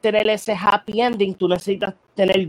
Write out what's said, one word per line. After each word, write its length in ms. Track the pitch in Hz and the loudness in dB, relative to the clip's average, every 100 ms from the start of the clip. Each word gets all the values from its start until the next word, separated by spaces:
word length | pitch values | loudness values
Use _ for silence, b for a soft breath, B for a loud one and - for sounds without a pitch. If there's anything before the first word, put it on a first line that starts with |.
tener 280 | - 208 214 | 0 2 2
ese 240 | 208 - | -2 -2
happy 460 | 190 208 208 - 214 | -2 0 0 0 -2
ending, 340 | 247 214 196 | 0 0 -2
tú 140 | 185 175 | 0 0
necesitas 460 | 180 202 196 196 - _ | 0 -2 -4 -4 -8 _
tener 320 | - 185 190 | -2 2 2